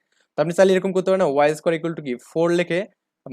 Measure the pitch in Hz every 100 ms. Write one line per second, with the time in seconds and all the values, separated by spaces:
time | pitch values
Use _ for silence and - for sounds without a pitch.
0 | _ _ _ - 156 175 196 185 190 185
1 | 185 190 165 139 147 156 175 160 165 165
2 | 143 120 - 165 170 175 170 170 208 _
3 | _ _ -